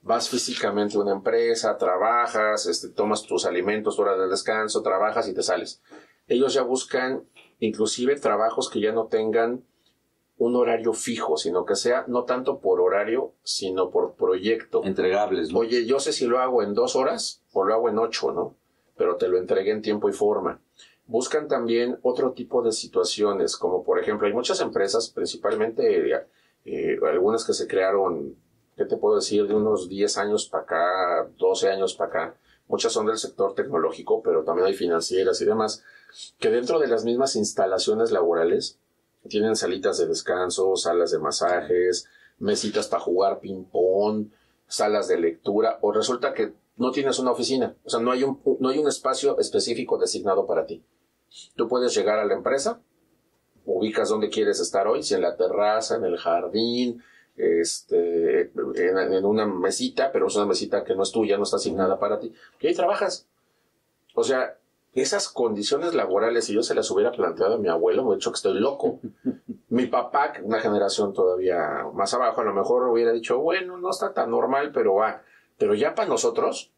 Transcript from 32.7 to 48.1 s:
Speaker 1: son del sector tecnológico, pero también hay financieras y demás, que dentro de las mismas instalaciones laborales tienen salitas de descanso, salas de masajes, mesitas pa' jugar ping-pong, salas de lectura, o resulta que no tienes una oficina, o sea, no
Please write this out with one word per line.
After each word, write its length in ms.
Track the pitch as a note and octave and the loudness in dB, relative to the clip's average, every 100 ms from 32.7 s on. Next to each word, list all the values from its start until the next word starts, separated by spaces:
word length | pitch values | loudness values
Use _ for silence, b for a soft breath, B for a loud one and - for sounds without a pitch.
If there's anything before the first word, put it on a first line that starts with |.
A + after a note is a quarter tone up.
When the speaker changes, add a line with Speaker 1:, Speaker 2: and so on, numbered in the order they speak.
| G2+ A#2 | -2 0
Speaker 1:
son 140 | A2+ G#2+ | 0 0
del 100 | A2 | -2
sector 360 | - - G2 | -4 -2 -2
tecnológico, 680 | - F#2+ F2 - - - A2 | 0 -2 0 -2 -4 -2 0
pero 200 | - D#2+ | 2 0
también 240 | D#2 E2 F#2+ | 0 2 2
hay 80 | |
financieras 640 | G2 F2 E2+ E2 F#2 F#2+ F2 | 2 0 0 0 0 2 2
y 40 | |
demás, 400 | - A2 - - B B B B B _ | 2 2 0 -4 B B B B B _
que 100 | A2+ | 0
dentro 300 | A#2 B2 E3 | 0 2 0
de 80 | C#3 | 2
las 160 | A2+ | 2
mismas 320 | A2 A#2+ A2+ A#2 | 2 0 0 0
instalaciones 760 | G2+ - F#2+ F#2+ - G#2+ A2+ | -2 0 0 2 0 2 2
laborales 720 | - E2+ E2+ E2 - - - _ _ _ _ - | 2 2 2 2 2 -2 -12 _ _ _ _ -6
tienen 260 | G#2+ G#2+ | 0 0
salitas 440 | G#2+ F2+ F#2+ G2 F2+ | 0 -2 -2 -2 0
de 80 | E2+ | 0
descanso, 680 | E2 - F2+ F#2 E2+ F#2+ F#2+ | -2 -2 -2 -2 0 0 0
salas 360 | - F2+ E2+ | 0 0 0
de 60 | E2+ | 0
masajes, 880 | D#2 D#2 F#2 F2+ E2+ F2+ F2+ E2+ - b b b | -2 -2 0 0 0 2 2 0 -6 b b b
mesitas 480 | G2 G2+ G#2+ G#2+ G#2 | -2 -2 0 -4 -2
pa' 100 | - | -4
jugar 400 | - F2+ G2 F#2+ | 0 2 2 0
ping-pong, 880 | G2 F#2+ F2+ - F2+ F#2+ G#2 G#2+ G#2+ b b b _ | -8 -12 -6 0 2 4 2 0 -6 b b b _
salas 400 | - - - - | -2 0 2 2
de 120 | E2+ | 2
lectura, 600 | E2 E2 - G#2 A2 - | 2 -2 -2 2 2 2
o 100 | - | 0
resulta 420 | - - B2 C#3 | 2 0 0 -2
que 180 | - - - _ _ | -2 -4 -4 _ _
no 140 | B2 | -2
tienes 280 | C#3 C#3 B2+ | 0 0 0
una 100 | B2+ | 0
oficina, 460 | B2 A#2 C3 A#2 - | 0 0 0 -2 -6
o 60 | - | -6
sea, 100 | A#2+ | -2
no 100 | A#2 | 0